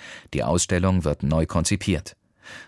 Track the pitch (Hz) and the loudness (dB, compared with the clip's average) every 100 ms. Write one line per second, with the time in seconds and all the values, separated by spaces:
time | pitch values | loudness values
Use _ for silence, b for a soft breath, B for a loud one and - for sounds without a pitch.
0 | B B B 73 60 87 - 92 92 92 | B B B -4 0 0 2 2 4 2
1 | 78 73 69 80 80 87 82 98 - 82 | 2 0 0 2 2 0 0 0 0 -2
2 | - - _ _ B B | -4 -16 _ _ B B